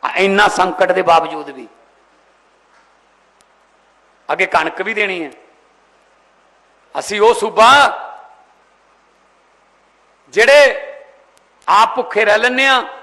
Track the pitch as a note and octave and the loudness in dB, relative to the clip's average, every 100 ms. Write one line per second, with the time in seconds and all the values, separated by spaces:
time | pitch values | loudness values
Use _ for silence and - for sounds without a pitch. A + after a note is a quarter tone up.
0 | - - G3 G3 G#3 - F#3 E3 F3+ F3+ | -8 -2 -2 2 0 0 -2 0 0 0
1 | E3+ E3 D#3 D#3 C#3+ C3 - _ _ _ | 2 2 2 -10 -14 -16 -20 _ _ _
2 | _ _ _ _ _ _ _ _ _ _ | _ _ _ _ _ _ _ _ _ _
3 | _ _ _ _ _ _ _ _ _ _ | _ _ _ _ _ _ _ _ _ _
4 | _ _ - D#3 F#3 F3+ D#3+ D#3+ F#3 G#3+ | _ _ -8 -4 -2 0 -2 -6 -8 -4
5 | G#3 F3+ D3+ - _ _ _ _ _ _ | -4 -6 -10 -14 _ _ _ _ _ _
6 | _ _ _ _ _ _ _ _ _ C#3 | _ _ _ _ _ _ _ _ _ -12
7 | - G#3 A3 A#3 G#3+ G3+ A3 C#4+ B3+ - | -8 0 0 0 -4 2 6 6 4 0
8 | - - - _ _ _ _ _ _ _ | -14 -18 -20 _ _ _ _ _ _ _
9 | _ _ _ _ _ _ _ _ _ _ | _ _ _ _ _ _ _ _ _ _
10 | _ _ _ C3+ A#3+ C#4+ C#4 - - - | _ _ _ 0 4 6 4 2 -12 -20
11 | - _ _ _ _ _ - F#3+ A3 B3+ | -20 _ _ _ _ _ -6 0 0 -2
12 | B3 G#3 G#3+ G#3+ A#3+ B3+ C4+ C4 - - | -4 -2 0 2 0 0 0 0 -2 -14